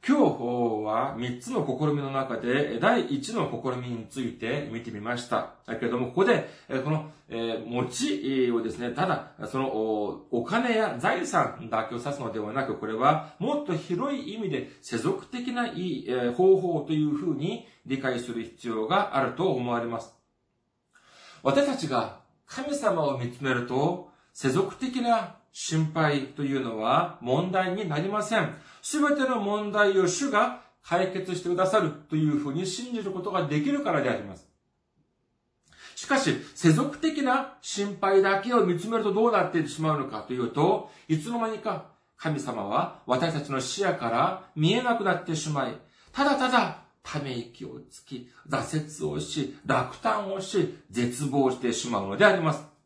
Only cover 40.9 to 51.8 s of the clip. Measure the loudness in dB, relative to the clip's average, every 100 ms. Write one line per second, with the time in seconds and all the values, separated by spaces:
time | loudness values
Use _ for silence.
40.9 | -18 -2 -2 0 -4 -2 -4 -4 -6 -8
41.9 | _ _ _ -4 -4 -4 -4 -2 0 -2
42.9 | -6 -2 0 2 -2 -2 -4 -4 -2 0
43.9 | 0 0 2 2 0 -10 2 4 4 2
44.9 | 0 2 0 -2 -4 -2 -2 -2 -6 -16
45.9 | _ -14 0 2 4 4 4 2 -2 -16
46.9 | _ -8 -6 -4 -6 -8 -10 -14 -14 -18
47.9 | -20 -14 -14 -14 -20 -4 -4 0 -2 -4
48.9 | -6 -4 -4 -4 -4 -4 -6 0 0 0
49.9 | -2 0 0 -2 -6 -2 0 0 -2 _
50.9 | -2 -2 0 -2 4 2 2 -2 -2